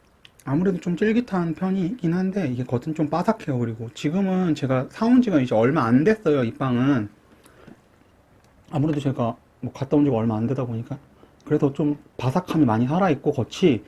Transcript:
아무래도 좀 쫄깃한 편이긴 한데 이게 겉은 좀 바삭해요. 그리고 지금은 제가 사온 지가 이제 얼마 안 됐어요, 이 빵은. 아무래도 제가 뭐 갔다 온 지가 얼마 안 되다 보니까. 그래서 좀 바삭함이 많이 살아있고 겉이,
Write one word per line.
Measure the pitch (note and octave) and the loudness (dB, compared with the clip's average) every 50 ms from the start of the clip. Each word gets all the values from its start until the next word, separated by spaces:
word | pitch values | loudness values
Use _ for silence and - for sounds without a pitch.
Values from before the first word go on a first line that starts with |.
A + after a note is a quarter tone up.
| _ _ _ _ _ - _ _ _ | _ _ _ _ _ -20 _ _ _
아무래도 | B2+ C3+ D3+ F#3 G3 F#3 F3 | -4 -2 0 0 0 -2 -2
좀 | - F3+ F3 - | -2 -4 -2 0
쫄깃한 | G#3+ G#3+ A3 A#3 A#3+ - G3 F3+ F3 E3+ D#3 | 0 2 2 0 -2 -2 -4 -4 -2 -2 -4
편이긴 | - F#3 F#3+ F#3+ G3 F#3 D#3+ A#3 B3 - E3 E3 | -4 -2 -2 -2 -2 -2 -2 -4 -4 -2 -2 0
한데 | F#3 F#3 F#3+ F#3 G3+ F#3 C3+ | 0 -2 -2 -2 -2 -4 -4
이게 | B2+ A#2+ B2+ | -4 -4 -4
겉은 | - - A#2+ - D#3+ D#3 | -4 -4 -4 -4 -4 -4
좀 | - D#3+ C#3+ | -4 -2 -2
바삭해요. | - E3 F3+ - G#3+ - - - C3+ B2 | -2 -2 0 -2 -2 -4 -4 -4 -4 -2
그리고 | A#2+ A2+ A2+ A2 A#2 A#2 - | -2 -4 -4 -8 -12 -14 -14
지금은 | - - - D#3+ F#3+ G3 F#3+ F#3 F#3 F#3 F3 D3+ | -6 -6 -2 -2 0 0 0 0 0 0 0 -2
제가 | C#3 - B2+ C3 B2+ C3+ - | -2 0 0 0 0 -2 -4
사온 | - - A3 A#3 B3 C4 | -6 -2 2 4 4 4
지가 | A#3+ G#3+ F#3 D3 | 4 4 2 2
이제 | B2+ B2 B2 | 2 2 2
얼마 | G#2+ A2+ B2 C#3 E3 B2+ | 4 4 4 4 2 2
안 | A2+ A#2 B2+ D#3 | 4 4 4 6
됐어요, | G3+ A3 G#3+ - E3 D3 C#3 B2 | 4 2 2 2 2 2 2 2
이 | A2+ A#2 | -2 -2
빵은. | - C#3+ C3 B2 A#2+ B2+ C3+ C#3+ B2 G#2 G2+ - _ _ _ - _ _ - _ _ - - - _ _ _ _ _ _ _ _ _ _ _ _ _ _ _ _ _ _ - | -4 -2 -2 0 2 2 2 2 0 0 -4 -10 _ _ _ -20 _ _ -20 _ _ -20 -20 -20 _ _ _ _ _ _ _ _ _ _ _ _ _ _ _ _ _ _ -8
아무래도 | - D3+ C3+ D#3+ D#3 C#3+ | -4 -2 0 0 0 -2
제가 | C3+ C#3+ B2 - B2 A2+ A2+ - _ _ _ _ | -2 -4 -2 -2 -2 -4 -4 -8 _ _ _ _
뭐 | - A#2+ | -12 -12
갔다 | - - C#3 C3 - | -8 -8 -4 0 2
온 | D3 D3 | 2 4
지가 | C#3+ B2+ A2+ | 4 2 2
얼마 | A2 A#2 A2 | 0 0 0
안 | G#2+ A2+ | 0 -2
되다 | A#2+ B2+ C3 C3 | -2 -2 -4 -4
보니까. | A#2+ A#2 A2+ A#2+ - C3+ - - _ _ _ - _ _ _ _ | -6 -6 -8 -8 -10 -12 -14 -14 _ _ _ -20 _ _ _ _
그래서 | - D3+ D3+ D3+ C#3 | -2 -2 0 2 0
좀 | C#3 - D#3+ D3 D3 D3 - - _ _ | 0 0 -2 -2 -2 -4 -8 -20 _ _
바삭함이 | - B2+ B2+ F#3 F3+ - - E3 D3+ | -4 -2 -2 -2 -2 -2 2 2 4
많이 | B2 A2 A2 B2 | 4 4 2 2
살아있고 | B2 D3 F3+ G3 F#3 D3 B2 - - | 0 2 0 2 2 0 0 0 -2
겉이, | - - A#2 - - - - F3+ B2+ G2+ - | -2 -2 -4 -6 -4 2 4 4 4 2 -2